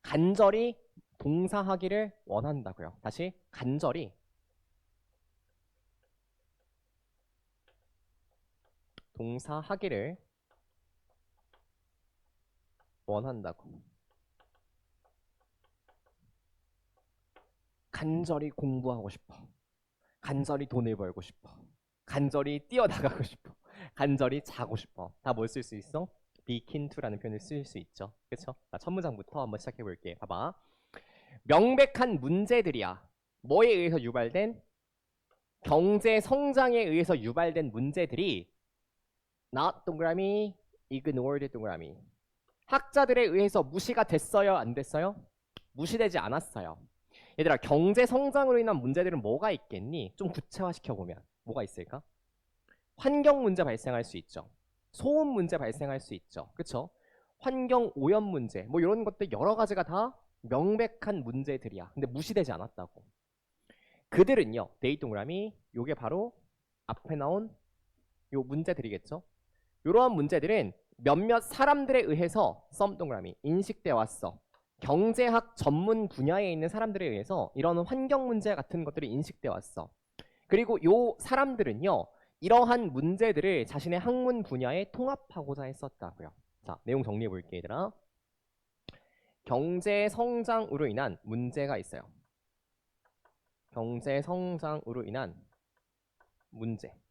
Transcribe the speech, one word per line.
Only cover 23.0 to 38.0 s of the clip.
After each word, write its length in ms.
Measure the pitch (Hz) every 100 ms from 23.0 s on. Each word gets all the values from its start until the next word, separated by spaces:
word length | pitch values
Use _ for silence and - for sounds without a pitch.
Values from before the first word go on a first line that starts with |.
| 139 -
싶어. 320 | 131 - - - _ - 170
간절히 460 | - 143 139 127 143
자고 340 | - - 110 110
싶어. 360 | - - 87 _
다 100 | 135
뭘 120 | 113
쓸 180 | 113 135
수 140 | 117 107
있어? 320 | - 151 185 _ _ _
be 200 | - 120 -
kin 220 | 151 147
to라는 300 | - 110 101
표현을 200 | 117 107
쓸 260 | - 151
수 140 | 135 101
있죠. 340 | 85 - 101 _ _
그쵸? 260 | 123 - - _
자, 80 | -
첫 120 | -
문장부터 520 | 185 165 107 - 151
한번 160 | 123 107
시작해볼게. 560 | - - 104 87 87
봐봐. 400 | 85 98 90 143 - _ _ _ - _ _ _ 131
명백한 760 | - 156 233 262 277 - 254 165
문제들이야. 840 | 131 180 202 240 185 127 92 92 _ _ _ _
뭐에 260 | 123 165 233
의해서 320 | 196 170 160
유발된? 600 | 120 120 117 160 214 226 _ _ _ _ _ _ _ _ _ _
경제 580 | - 151 185 208 226 220
성장에 580 | - 269 285 269 254 233
의해서 400 | 196 160 175 156
유발된 520 | 110 151 170 165 147
문제들이 800 | 107 135 180